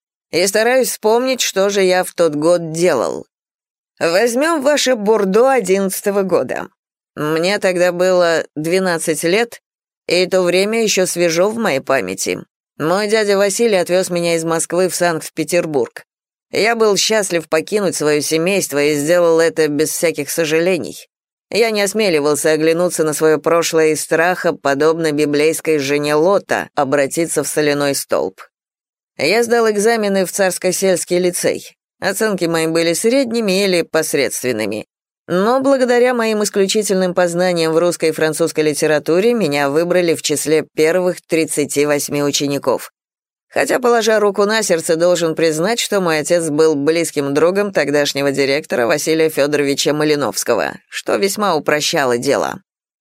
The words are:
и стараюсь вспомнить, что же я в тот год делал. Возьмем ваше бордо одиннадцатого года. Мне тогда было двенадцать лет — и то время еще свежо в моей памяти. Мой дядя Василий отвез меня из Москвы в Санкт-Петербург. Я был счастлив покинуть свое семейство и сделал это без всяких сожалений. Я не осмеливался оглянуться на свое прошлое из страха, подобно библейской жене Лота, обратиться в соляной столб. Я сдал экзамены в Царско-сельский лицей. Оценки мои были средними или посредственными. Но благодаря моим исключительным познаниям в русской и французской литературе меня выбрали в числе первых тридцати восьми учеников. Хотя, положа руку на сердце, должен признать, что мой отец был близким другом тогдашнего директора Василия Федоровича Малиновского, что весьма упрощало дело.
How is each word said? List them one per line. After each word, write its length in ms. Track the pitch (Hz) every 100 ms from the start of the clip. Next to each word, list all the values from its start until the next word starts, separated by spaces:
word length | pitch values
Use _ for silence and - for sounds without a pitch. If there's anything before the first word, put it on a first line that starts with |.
| _ _ _
и 160 | 160 196
стараюсь 440 | 208 226 262 240
вспомнить, 500 | - 220 226 262 254
что 280 | - 196 196
же 140 | 202
я 220 | 185 180
в 80 | 180
тот 200 | - 165
год 380 | 147 156 175 165
делал. 540 | 160 175 135 85 64 - _ _ _ _ _ _ _
Возьмем 640 | 165 175 233 233 311 330
ваше 320 | 262 285 - 247
бордо 520 | 202 220 196 196 254
одиннадцатого 720 | 262 185 190 196 - 208 202
года. 460 | 190 160 123 - - _ _ _ _
Мне 440 | - 151 160 175 208
тогда 340 | 196 180 180
было 520 | 175 185 180 170 165 -
двенадцать 680 | - 156 185 190 165 175 156
лет — 360 | 165 196 233 - _ _ _ _ -
и 200 | 170 180
то 160 | 185
время 400 | 175 180 202 226
еще 240 | 220 190 180
свежо 420 | 175 175 165 196
в 80 | 226
моей 240 | 214 147
памяти. 600 | - 135 92 95 - 90 - _ _ _
Мой 300 | 151 190 214
дядя 300 | 220 208 196
Василий 380 | 202 196 233 190
отвез 340 | 165 180 180
меня 240 | 175 170
из 100 | 165
Москвы 440 | 165 165 - 170 185
в 60 |
Санкт-Петербург. 1120 | - 175 160 - - 156 175 165 143 113 - - _ _ _ _
Я 260 | - 208 233
был 200 | 220 190
счастлив 520 | - 220 196 170 160
покинуть 480 | 160 156 208 190 -
свое 240 | 151 151
семейство 600 | 143 160 170 196 156 143
и 120 | 143
сделал 460 | 147 147 180 170 165
это 280 | 165 160 156
без 220 | 147 151
всяких 400 | - 170 151 139
сожалений. 800 | - 160 160 170 180 95 - - _ _ _ _
Я 200 | - 226
не 100 | 214
осмеливался 720 | 202 208 214 156 143 147 160
оглянуться 520 | 156 160 165 180 -
на 100 | 156
свое 240 | 147 156 151
прошлое 540 | 156 165 160 165 156
из 100 | 151
страха, 500 | - 160 170 180 175
подобно 600 | 143 139 139 151 160 160
библейской 680 | 147 151 147 156 156 - 156
жене 360 | 135 147 147
Лота, 540 | 151 170 196 - 110 82
обратиться 680 | - 135 143 135 160 165 -
в 60 | 143
соляной 460 | - 151 143 143
столб. 460 | 135 - 82 82 - - _ _ _ _ _ _ -
Я 240 | 139 214
сдал 280 | 233 233 226
экзамены 560 | 208 208 233 208 196 180
в 60 |
Царско-сельский 840 | - 190 175 185 175 190 175 - 180
лицей. 580 | 180 175 151 - - _ _ _
Оценки 440 | 185 196 220 196
мои 220 | 170 165 160
были 260 | 165 165
средними 720 | 165 226 262 247 233 214 185
или 180 | 202 180
посредственными. 1040 | 156 160 156 151 120 - 123 113 107 104 - _ _ _ -
Но 340 | 180 208 262
благодаря 520 | 269 277 247 240 247
моим 300 | 247 226 214
исключительным 720 | 202 214 196 220 202 190 185
познаниям 580 | 175 180 170 185 175 160
в 60 | 160
русской 320 | 175 165 160
и 20 |
французской 480 | 156 160 151 165 -
литературе 720 | 156 143 156 151 147 170 220
меня 380 | 240 170 143 143
выбрали 440 | 147 175 180 170
в 80 | 147
числе 440 | - 147 151 156 143
первых 460 | - 156 175 180 170
тридцати 640 | _ 165 160 - 143 143 147
восьми 360 | 143 - 143
учеников. 720 | 143 139 143 139 131 113 - _ _ _ _ _ _
Хотя, 320 | - 269 269
положа 400 | 247 233 220 220
руку 240 | 208 196
на 180 | 202 220
сердце, 340 | 214 170 160 165
должен 380 | 175 175 170
признать, 460 | 156 165 151 180 233
что 200 | - 202
мой 180 | 180 156
отец 320 | 147 175 165
был 240 | 147 160
близким 580 | 147 143 165 160 - 139
другом 400 | 143 160 196 208
тогдашнего 580 | 190 147 143 143 143 143
директора 560 | 139 139 139 - 143 117
Василия 440 | 151 160 160 160
Федоровича 640 | 151 143 147 143 135 160
Малиновского, 800 | 151 151 147 123 - - 110 73 - _
что 260 | - - -
весьма 400 | 196 196 208 160
упрощало 640 | 147 151 147 165 131 120
дело. 420 | 127 113 71 - _ _ _ _